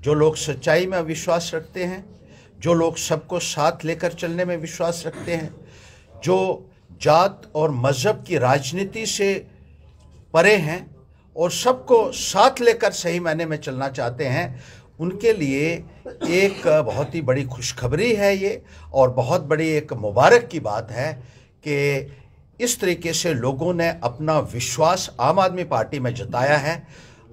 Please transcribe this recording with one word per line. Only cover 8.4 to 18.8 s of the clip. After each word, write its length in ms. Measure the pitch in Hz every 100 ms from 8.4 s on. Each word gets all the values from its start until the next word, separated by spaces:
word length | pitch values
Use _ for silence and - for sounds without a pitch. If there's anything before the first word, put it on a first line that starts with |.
| 123 143 139 175 196 220 214
से 420 | - 196 190 - - - - - - - - -
परे 220 | 160 185 214
हैं 400 | 151 175 - - _ _ _ -
और 140 | 170
सबको 600 | - 247 254 - 240 196
साथ 500 | - - 185 247 254
लेकर 300 | 240 233 214
सही 280 | - 175 175
मायने 260 | 170 156 165
में 120 | 151
चलना 320 | 143 131 135
चाहते 360 | 131 120 120 139
हैं, 340 | 139 175 - - - - -
उनके 340 | 170 196 226
लिए 320 | 214 143 135 156 170 - - - - - 175
एक 320 | 196 190 170 156 117
बहुत 300 | 107 143 165
ही 60 |
बड़ी 220 | 131 131 131
खुशखबरी 680 | - - - 123 151 233 208
है 200 | 202 196
ये 240 | 196 226 - -